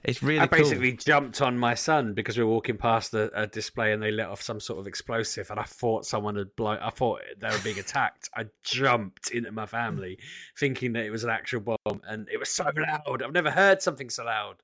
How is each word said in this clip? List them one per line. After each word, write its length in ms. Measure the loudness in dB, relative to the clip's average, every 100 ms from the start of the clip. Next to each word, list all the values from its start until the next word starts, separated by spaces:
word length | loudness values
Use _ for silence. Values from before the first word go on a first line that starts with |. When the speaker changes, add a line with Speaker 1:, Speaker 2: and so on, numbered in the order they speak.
Speaker 1:
it's 180 | -2 0
really 200 | 2 4
Speaker 2:
I 60 | 6
Speaker 1:
cool. 120 | 6
Speaker 2:
basically 320 | 6 4 2
jumped 500 | 2 4 4 4 0
on 160 | 2 4
my 160 | 2
son 400 | 2 4 4 4
because 240 | -2 -2 2
we 60 |
were 60 | 4
walking 260 | 4 0 0
past 360 | 2 2 2
a, 180 | 0 0 0
a 60 | -4
display 460 | -4 -8 0 0
and 100 | 2
they 80 | 0
let 160 | 0 -4
off 140 | -6
some 180 | -8 -8
sort 180 | -6 -8
of 80 | -8
explosive, 600 | -10 -4 -2 -2 -6 -6
and 80 | -6
I 40 |
thought 420 | -6 -2 0 0 0
someone 300 | -2 -2 -4
had 180 | -6 -2
blown. 200 | -2 0
I 100 | -4
thought 320 | 0 0 0 -8 -8
they 80 | -4
were 140 | -2
being 160 | -2 -4
attacked. 500 | -4 0 0 -2 -12 -10
I 120 | -10 _
jumped 680 | -6 2 4 4 0 -8 -6
into 200 | -4 -6
my 120 | -8 -6
family 540 | -4 -4 -4 -8 -12 -16 -18 -16 -2
thinking 340 | -2 0 -2
that 120 | -2 -4
it 40 |
was 120 | -2
an 60 | -2
actual 320 | -2 -2 -4
bomb, 400 | -2 -2 -2 -6 -8
and 200 | -10 -6
it 80 | -6
was 120 | -4
so 200 | -2 -2 0
loud. 480 | -2 -2 -4 -6
I've 80 | 0
never 180 | 0 2
heard 320 | 6 6 6
something 280 | 4 -2 -8
so 160 | -6 -4
loud 320 | -4 -4 -12